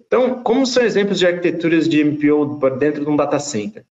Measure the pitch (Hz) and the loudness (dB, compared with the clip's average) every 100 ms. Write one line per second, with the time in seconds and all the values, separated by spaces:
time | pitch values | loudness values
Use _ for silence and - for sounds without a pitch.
0 | _ 220 254 - - 247 254 247 233 196 | _ 0 0 -2 -2 0 0 2 2 2
1 | 196 190 180 175 175 - 165 165 151 151 | 0 2 0 0 -2 -2 0 2 2 2
2 | 151 147 147 147 143 - 131 131 147 143 | 2 2 2 2 0 0 -2 0 -2 -2
3 | 147 147 143 147 - 107 104 - - | -2 0 0 -2 -4 -6 -8 -10 -16